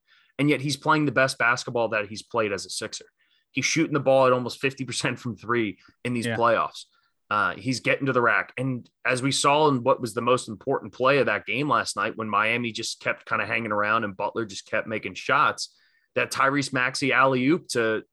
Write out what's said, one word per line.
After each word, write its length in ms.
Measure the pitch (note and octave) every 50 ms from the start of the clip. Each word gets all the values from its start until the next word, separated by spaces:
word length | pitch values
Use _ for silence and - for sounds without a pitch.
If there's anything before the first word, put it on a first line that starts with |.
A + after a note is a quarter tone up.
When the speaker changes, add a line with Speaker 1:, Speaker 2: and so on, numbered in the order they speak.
| _ _ _ _ _ _ _ -
Speaker 1:
And 120 | C#3 D3
yet 100 | D3 B2+
he's 160 | C3 D3+ C#3
playing 300 | - - D3+ D#3 D3+ D3+
the 80 | C#3 G#2+
best 240 | C3+ C3 C3 - -
basketball 520 | A#2 A#2+ B2 B2 - - A#2+ A#2+ A#2 G#2+
that 180 | A2 G#2+ G#2 G2
he's 160 | A2 G2 -
played 280 | - - A#2+ A2 G#2
as 140 | G2 F2+ -
a 40 | F#2
Sixer. 360 | - - A2+ G#2 - - - - _ _ _ _ _ _ _ _
He's 120 | _ C3+ B2+
shooting 300 | - - E3 D#3+ - D3+
the 80 | C#3
ball 240 | A#2 C3 C3+ C3+ C3
at 80 | B2+ B2+
almost 260 | B2+ B2 A#2 - -
fifty 240 | - C3+ C3 - C3+
percent 360 | B2 A#2 - - C#3 A#2+ -
from 180 | - B2+ G#2 -
three 400 | - G#2 A#2+ A#2+ A2+ G2+ F2 - _ - _ _ -
in 100 | B2 B2
these 120 | A#2+ A2+
Speaker 2:
Yeah. 100 | A#2 A2+
Speaker 1:
playoffs. 500 | A2 A2+ A#2 A2+ F#2 D2+ - - - - - _ _ _ _ _ _ _ _
Uh, 240 | G#2 G#2 G2 F2+ -
he's 240 | - G2 B2+ B2+ G#2+
getting 260 | - C3 B2+ - C#3 C3+
to 60 | B2
the 80 | B2
rack. 320 | A#2+ A2+ G#2 F#2+ - - - B2
And 300 | C3 C3+ B2+ A#2+ - - _ _ -
as 160 | A#2+ B2+ B2
we 100 | B2 C#3
saw 380 | C3 - - D3 C#3+ D3+ D#3 D3+
in 120 | C#3 B2
what 200 | A#2 C3 C3 -
was 120 | B2 A2+ G2
the 80 | A#2+
most 280 | A#2 B2 B2+ B2 - -
important 440 | A2 - - C#3 C#3 - - G#2+ -
play 260 | - B2 C3 C#3+ C#3
of 80 | A#2 A2+
that 180 | G#2 G2+ -
game 240 | - G#2 B2+ D3 D3
last 260 | A#2+ A2 G2 - -
night, 220 | G2+ G2+ A2 - G2+
when 120 | A2 G#2+
Miami 420 | G#2 G2+ G#2+ A2 A#2 A#2+ A#2+ A#2
just 280 | A2 A2+ A2 - - -
kept 260 | - B2 A#2 - -
kinda 200 | - A#2 A2 G#2
hanging 260 | G2+ A#2 A2+ A#2 G#2+
around 320 | G#2+ G#2 G#2 G#2 A2 A2+ A2
and 140 | G2+ F#2+ G2
Butler 280 | G2+ G2 - A2 A#2
just 220 | G2+ G2+ - - -
kept 200 | - G#2+ - -
making 260 | A2 G#2+ - G2 F#2
shots, 600 | - - - C3+ C#3+ D3 A2 G2+ - - - _ _ _ _ _ _ _ _ _
that 160 | B2 A#2+ A2+
Tyrese 420 | - - C3+ C3+ C#3 C#3+ C3+ C#3 D3
Maxey 400 | C3 B2+ C3 C3+ - C#3+ C3 A#2
alley-oop 540 | A#2+ C3+ C3+ C3+ B2+ B2+ C#3 E3 F3 - -
to, 340 | - B2 A2+ A2 A2 G#2 - _